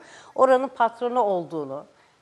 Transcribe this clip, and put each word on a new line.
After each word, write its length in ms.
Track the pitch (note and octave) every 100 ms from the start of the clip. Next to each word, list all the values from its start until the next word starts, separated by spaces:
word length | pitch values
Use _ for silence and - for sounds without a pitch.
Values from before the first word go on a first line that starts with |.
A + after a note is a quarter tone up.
| - - -
Oranın 340 | - C4 C4 C4
patronu 520 | - A#3 A#3 B3 B3
olduğunu 640 | G#3 F#3 D#3 D#3+ C#3 C3+ - _ _ _